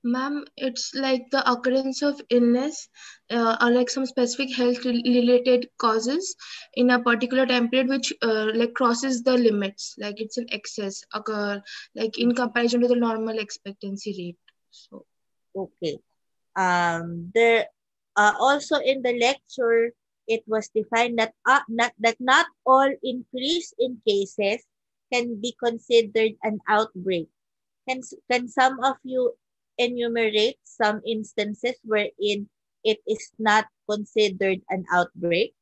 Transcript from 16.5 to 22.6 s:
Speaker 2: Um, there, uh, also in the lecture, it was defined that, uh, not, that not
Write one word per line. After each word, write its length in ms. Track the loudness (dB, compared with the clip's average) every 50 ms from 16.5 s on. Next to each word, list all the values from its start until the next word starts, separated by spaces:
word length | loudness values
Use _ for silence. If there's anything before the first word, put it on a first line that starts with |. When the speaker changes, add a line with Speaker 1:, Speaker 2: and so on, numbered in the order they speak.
| _
Speaker 2:
Um, 760 | -2 0 2 2 2 2 0 -2 -4 -6 -8 -10 -10 -12 -2 2
there, 320 | 4 6 6 6 4 2 -2 _ _ _ _ _ _ _ _ _
uh, 180 | 4 4 4 4 4
also 380 | 2 2 2 2 0 -2 -2 0
in 240 | 0 0 -2 0 0
the 100 | -2 0
lecture, 800 | 2 2 2 0 -2 _ _ -6 -4 0 2 2 2 2 0 -4 _ _ _ _ _ _
it 160 | -4 -4 -4 _
was 220 | -4 -4 -4 -4 -2
defined 500 | _ -4 -4 0 0 0 0 0 2 -2
that, 160 | -2 -2 _ _ _
uh, 140 | 2 2 2 2 -2
not, 240 | -2 -2 -2 -2 _ _
that 180 | 0 0 0 _
not 260 | 0 2 4 4 4 0 _ _